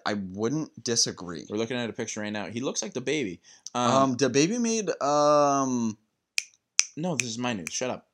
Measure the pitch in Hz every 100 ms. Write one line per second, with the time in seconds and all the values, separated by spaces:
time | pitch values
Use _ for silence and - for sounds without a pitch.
0 | - 104 92 98 113 156 151 - 123 113
1 | 123 - 87 80 - 107 113 123 117 101
2 | 113 110 104 107 90 117 143 226 214 -
3 | 135 151 110 85 _ - - 123 120 131
4 | 135 120 135 131 165 247 233 226 185 -
5 | 139 147 147 147 143 139 131 123 113 107
6 | _ _ _ - - _ _ - - -
7 | 175 135 123 113 123 104 78 - 127 98
8 | _